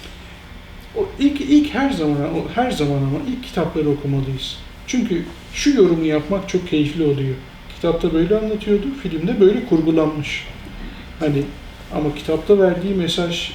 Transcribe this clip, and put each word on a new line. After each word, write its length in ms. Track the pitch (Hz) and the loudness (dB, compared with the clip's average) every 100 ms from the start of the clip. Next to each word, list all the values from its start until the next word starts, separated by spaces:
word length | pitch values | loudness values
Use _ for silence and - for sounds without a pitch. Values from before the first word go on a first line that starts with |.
| - - - - - - - - - 453 | -16 -16 -18 -18 -18 -18 -18 -18 -8 -4
O 80 | 196 - | -4 0
ilk, 220 | 285 - | 0 0
ilk 320 | 262 294 294 | 4 4 4
her 160 | 226 277 | 2 0
zaman, 280 | 180 151 143 | 2 2 2
o 240 | 151 165 160 226 | 0 -2 -2 0
her 160 | 247 | 0
zaman 260 | 170 143 139 | 0 0 2
ama 200 | 135 156 254 | 0 0 -2
ilk 140 | 247 | -6
kitapları 460 | - 185 165 160 147 | -4 -2 0 0 0
okumalıyız. 680 | 143 139 139 131 131 - - - - - | 0 0 -2 -2 -4 -6 -10 -14 -16 -4
Çünkü 380 | 247 190 165 - - - | 0 0 0 -2 -10 -12
şu 160 | - 294 | -2 4
yorumu 360 | 254 175 165 160 | 6 6 6 2
yapmak 440 | 151 147 190 - | 2 0 -2 -2
çok 200 | 180 - | -2 0
keyifli 340 | 151 143 165 | 0 2 2
oluyor. 320 | 151 139 135 131 - - - - | 2 2 0 -4 -8 -18 -18 -2
Kitapta 380 | 170 165 175 | 0 0 2
böyle 240 | 160 175 214 | 2 2 2
anlatıyordu, 480 | 214 208 214 202 262 269 | 0 -2 2 2 0 -4
filmde 360 | 185 160 180 247 | -6 -2 -2 6
böyle 260 | 190 247 - | 6 6 2
kurgulanmış. 840 | 165 160 160 156 151 143 - - - - - - - - - | 2 4 2 2 0 -4 -6 -8 -14 -14 -12 -12 -14 -16 -4
Hani 240 | 156 139 147 - - - - - | -2 0 -2 -8 -16 -16 -8 -4
ama 200 | 151 - | -2 -2
kitapta 440 | - 160 - 202 | -2 0 4 6
verdiği 340 | 185 170 190 | 6 4 0
mesaj, 580 | 196 165 - 170 170 - | 0 0 0 0 -2 -6